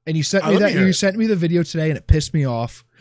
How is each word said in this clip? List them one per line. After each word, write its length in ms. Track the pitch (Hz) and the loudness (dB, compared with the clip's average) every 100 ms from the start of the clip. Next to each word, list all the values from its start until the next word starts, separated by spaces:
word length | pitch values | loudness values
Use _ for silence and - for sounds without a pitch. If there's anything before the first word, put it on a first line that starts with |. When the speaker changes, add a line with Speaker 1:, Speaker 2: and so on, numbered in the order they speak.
| 160 | -6
Speaker 1:
And 100 | 160 | -4
you 60 | |
sent 200 | 143 196 - | 0 0 2
Speaker 2:
Uh, 40 | |
Speaker 1:
me 40 | |
Speaker 2:
let 60 | 196 | 2
me 40 | 202 | 2
Speaker 1:
that, 60 | |
Speaker 2:
hear 100 | 180 | 2
Speaker 1:
you 60 | 190 | 2
Speaker 2:
it. 40 | |
Speaker 1:
sent 240 | 175 196 208 | 2 -2 0
me 80 | 220 | 0
the 100 | 190 | 0
video 280 | 165 170 | 0 0
today 260 | 160 160 156 | -2 -4 -4
and 80 | 175 | 0
it 80 | - | 2
pissed 280 | 156 - 156 | 2 0 -2
me 100 | 135 | -2
off. 380 | 117 117 - _ _ | -4 -6 -10 _ _